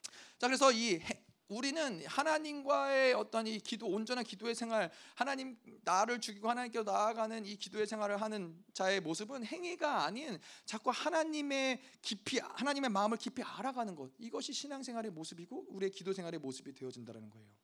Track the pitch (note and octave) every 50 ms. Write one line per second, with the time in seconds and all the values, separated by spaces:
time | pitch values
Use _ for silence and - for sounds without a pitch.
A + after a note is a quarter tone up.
0 | - - - - - - - - - B3 C4 C4 C#4 C4+ B3 A3 A#3 A#3 F#3 D#3+
1 | - - A3+ - - - _ _ _ - G3+ A3 C#4 C#4 C#4 E4 D#4 C#4 G3+ D#3+
2 | D3+ - - - C#4+ D#4+ D#4 D#4 D#4 D4+ D4 C#4+ C#4 C#4 C#4+ C#4 C#4 C#4 C4+ C4+
3 | C4+ C4 B3 G#3+ G#3 G#3 - A3+ A3+ A3 A3 G#3 - - A#3 G#3 A#3 G#3 F3 G#3+
4 | A3 A3 B3 B3 A#3 - - F#3 G#3+ A#3 A#3 A3+ A#3+ A3+ A3+ A3 F#3+ - - -
5 | - - - - B3 C4+ C#4 C4+ C4 C4 A#3+ - _ - A3 - - - F3 F#3
6 | G#3+ A3+ B3 A#3 A3+ - G#3 G3+ G#3 A3 A#3+ B3 B3 A#3+ A3+ A#3 A3 G#3 F#3+ G3
7 | G#3 A3 A3+ A3+ A3 A3 A3+ A3+ G#3+ G3 G#3 G3 - G3 F3+ G#3+ G#3+ G#3 A3 G#3+
8 | G#3 G3+ G3+ G3+ G#3+ A3 A3 G#3 F#3 E3 E3 E3+ - - - - F#3+ F#3 G3 G3
9 | F3 D3+ E3 - G#3+ G#3+ C#4 C4 A#3 G#3+ C#4+ F#4 F4 F4 F4 E4+ E4 D4 C#4 G#3
10 | D3 D3+ G3 A#3+ D#4 D4+ G3+ D3+ - - - - - - - A3 - B3+ A#3 -
11 | - D4+ F4 D#4+ D#4 D#4+ D#4 D4+ D4 C#4+ C#4 C4+ C4+ C4 B3+ - - - - -
12 | - - A3+ G3 - - C4 - - - - - A#3 C#4+ C#4+ C#4 C#4 C4 G3+ F#3+
13 | G#3 G#3+ A#3 A3 - C4 - - G#3+ - - - G#3 C4+ C4 B3 A#3 G#3 F3+ D3+
14 | C3+ C3 C3 - A#3 A3+ - - C4+ - C4+ - - C#4+ C#4+ C4+ C4+ A#3 A#3+ A#3
15 | A3 A3 F3 D#3 D#3+ - - E3 F3 F#3 B3+ - - - - F#3+ G3 F#3+ G3 -
16 | F3 F#3 F#3+ F#3 F3 E3+ E3 D#3+ C#3 C3+ B2+ - - C3+ C3+ - C3 C3 B2 B2
17 | A#2+ A2+ A2+ A2+ A2 G#2+ G#2 A2 G#2+ G#2 G#2 _